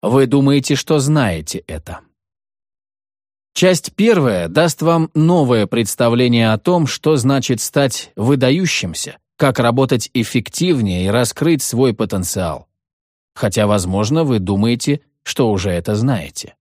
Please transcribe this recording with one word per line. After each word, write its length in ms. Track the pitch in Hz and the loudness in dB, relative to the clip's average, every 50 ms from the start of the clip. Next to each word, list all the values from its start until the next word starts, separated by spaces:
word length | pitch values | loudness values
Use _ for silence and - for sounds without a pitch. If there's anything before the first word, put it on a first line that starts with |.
| - | -2
Вы 200 | 104 120 135 135 | 2 2 2 2
думаете, 480 | 120 135 139 139 139 143 139 131 - 143 | 2 2 2 2 2 2 0 0 0 -2
что 240 | 135 - - 160 151 | -4 0 0 0 0
знаете 640 | 131 143 156 151 127 104 85 80 78 - - - - | 2 0 0 0 0 0 -2 -4 -8 -10 -12 -12 -12
это. 340 | - - 78 - - 80 - _ _ _ _ _ _ _ _ _ _ _ _ _ _ _ _ _ _ _ _ _ _ _ _ _ _ _ _ _ _ _ | -10 -12 -12 -12 -14 -16 -16 _ _ _ _ _ _ _ _ _ _ _ _ _ _ _ _ _ _ _ _ _ _ _ _ _ _ _ _ _ _ _
Часть 400 | - - 185 185 165 - - _ | 2 2 4 4 2 -2 -8 _
первая 540 | - 202 226 226 185 143 120 104 90 85 82 | 0 2 4 4 4 2 2 0 0 -2 -2
даст 340 | 90 - 165 170 - - | 0 2 2 2 0 0
вам 280 | 156 165 170 165 160 - _ | 0 2 2 2 0 0 _
новое 520 | 156 156 165 180 175 143 123 123 113 104 | 2 2 4 4 2 4 2 2 2 2
представление 880 | 92 - 117 117 98 - - 123 117 117 120 127 123 120 117 113 113 | 0 0 -2 -2 -2 -2 0 0 2 2 2 2 2 4 2 2 2
о 60 | 110 107 | 0 0
том, 280 | _ 175 180 175 160 | _ 0 2 2 0
что 300 | 127 - - - 156 156 | -2 -4 -2 0 0 0
значит 460 | 139 113 135 139 135 131 - 123 110 | 2 2 2 0 0 0 -2 -4 -4
стать 500 | - - - 151 143 127 - - - - _ | -4 -4 0 0 0 0 -2 -6 -12 -12 _
выдающимся, 1000 | - 104 123 143 135 131 127 139 175 190 165 - - - 90 80 - - 147 - _ _ _ _ _ | -4 0 0 2 2 2 2 2 2 0 -2 -2 -4 -6 -6 -8 -8 -10 -12 -14 _ _ _ _ _
как 200 | 156 139 123 - | 0 0 2 2
работать 520 | 117 117 120 131 135 131 139 120 - - | 0 0 2 2 2 2 0 -2 -2 -4
эффективнее 920 | _ 127 113 - - 127 104 - - - 165 185 170 131 110 98 90 87 90 | _ -4 -4 -2 -2 -4 -4 -4 -6 -4 0 0 0 0 0 -2 -2 -2 -2
и 20 | 98 | 0
раскрыть 540 | 104 120 123 110 - - 147 165 170 139 | 0 0 0 -2 -2 -2 0 0 0 0
свой 320 | - - - 113 131 127 107 | -2 -4 0 0 2 0 2
потенциал. 760 | - 113 - - 95 90 - - 104 92 82 76 64 - _ _ _ _ _ _ _ _ _ _ _ _ _ _ | -2 -4 -4 -2 -4 -4 -4 -4 -4 -4 -6 -6 -8 -14 _ _ _ _ _ _ _ _ _ _ _ _ _ _
Хотя, 320 | - - 107 87 117 104 | -4 -4 -2 0 0 0
возможно, 580 | 104 104 101 90 90 92 98 110 107 143 160 165 | 2 2 0 0 -2 -2 -2 -2 0 0 0 0
вы 160 | 143 123 107 | 0 0 -2
думаете, 600 | 92 90 101 98 104 117 120 117 - - 143 147 _ _ _ _ | 0 -2 0 0 2 0 0 -2 0 -2 -2 -4 _ _ _ _
что 280 | _ - - - 131 113 | _ -10 -2 0 0 2
уже 200 | 104 95 90 101 | 2 0 -2 -2
это 240 | 87 85 85 - 107 | -4 -4 -2 -2 -2
знаете. 600 | 104 117 135 135 98 76 69 - - - - _ _ | 0 0 0 -2 -2 -4 -10 -14 -14 -16 -16 _ _